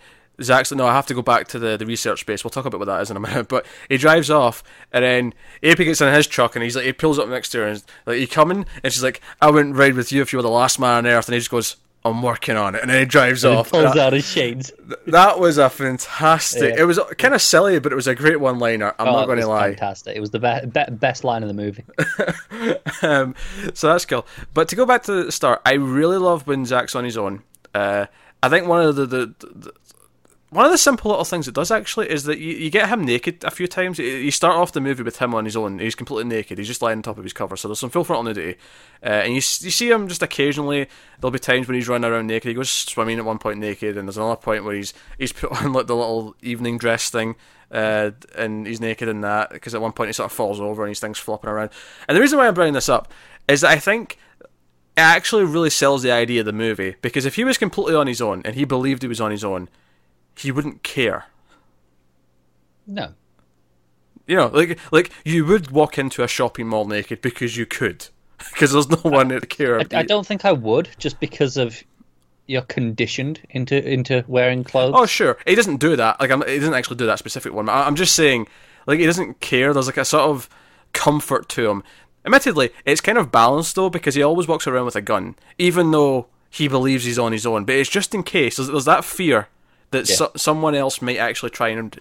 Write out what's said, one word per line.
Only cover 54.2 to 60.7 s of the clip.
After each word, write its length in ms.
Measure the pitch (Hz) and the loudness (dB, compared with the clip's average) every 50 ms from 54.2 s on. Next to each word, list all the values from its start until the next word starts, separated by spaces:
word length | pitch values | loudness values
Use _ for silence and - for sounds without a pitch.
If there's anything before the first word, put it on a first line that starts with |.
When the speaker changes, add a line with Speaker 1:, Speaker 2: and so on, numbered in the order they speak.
| _ _ _ _ | _ _ _ _
Speaker 1:
it 60 | - - _ _ _ _ _ _ _ _ - 160 | -20 -20 _ _ _ _ _ _ _ _ 0 4
actually 460 | 160 160 165 185 - - 233 214 190 | 6 6 6 4 2 0 2 2 2
really 260 | 165 147 170 165 147 | 2 2 0 0 0
sells 320 | - - 143 139 139 135 | 2 2 4 4 2 2
the 80 | 123 123 | 2 2
idea 280 | 120 120 120 117 120 117 | 2 2 2 2 0 0
of 80 | 107 107 | 0 -2
the 40 | |
movie, 440 | 107 107 113 113 107 98 95 92 95 _ - | -2 -2 -2 -2 -2 -2 -4 -6 -8 _ -8
because 240 | 120 - 139 127 135 | -4 -4 -2 -4 -2
if 80 | - | -2
he 80 | 208 240 | -2 0
was 160 | 262 254 - | 0 0 0
completely 340 | 220 180 - 208 - 160 160 | -2 -4 -2 -4 -2 0 2
on 140 | 151 143 131 | 2 2 0
his 140 | 120 107 120 | -2 -2 -2
own 180 | 104 95 92 - | -4 -4 -4 -6
and 120 | 107 113 | -8 -4
he 100 | 131 143 | -4 -2
believed 380 | 131 135 127 127 139 135 123 131 | -2 -2 -2 0 -2 -2 -2 -4
he 40 | 120 | -6
was 140 | 117 107 | -6 -4
on 80 | 113 107 | -4 -4
his 140 | 104 101 104 | -4 -4 -4
own, 260 | 101 95 90 90 - _ _ _ _ _ _ _ _ _ _ _ _ _ - | -6 -6 -6 -8 -12 _ _ _ _ _ _ _ _ _ _ _ _ _ -10
he 120 | - 139 | -8 -6
wouldn't 320 | 127 143 147 147 | -4 -4 -4 -6